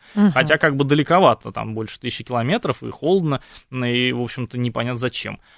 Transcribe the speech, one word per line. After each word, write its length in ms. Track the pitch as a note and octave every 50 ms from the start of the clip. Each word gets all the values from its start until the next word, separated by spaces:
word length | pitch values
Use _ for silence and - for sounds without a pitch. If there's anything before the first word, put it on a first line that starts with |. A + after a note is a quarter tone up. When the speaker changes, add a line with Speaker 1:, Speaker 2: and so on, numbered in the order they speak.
| _ - -
Speaker 1:
Мгм. 160 | G#3 G#3 G3+ D3
Speaker 2:
Хотя 240 | C3+ C3+ D3+ D#3 D#3
как 180 | - D#3+ C#3
бы 80 | C3+ C#3+
далековато, 720 | C3+ D3 D3+ C#3+ - E3 F#3 F#3+ C3+ A2+ - - A2+ F#2+
там 200 | A2+ A2 A2 A2
больше 240 | A2 A2 G#2+ - -
тысячи 240 | - B2 - - B2+
километров, 580 | - B2 A#2+ A#2 B2+ F#3 B3 - - C3 -
и 80 | - A2+
холодно, 520 | - - - D#3 F#3+ G3 E3+ D3+ C#3 B2+ - - - - - _
ну 160 | B2+ B2+ B2
и, 260 | A#2+ A#2+ B2 B2 B2+
в 100 | B2 A#2+
общем-то, 360 | A#2+ A2+ - - A#2+ A2 - B2
непонятно 400 | B2 A#2+ A2+ A#2+ A#2 B2 B2 A#2
зачем. 420 | B2 B2 - - - G#2+ - - _ _ _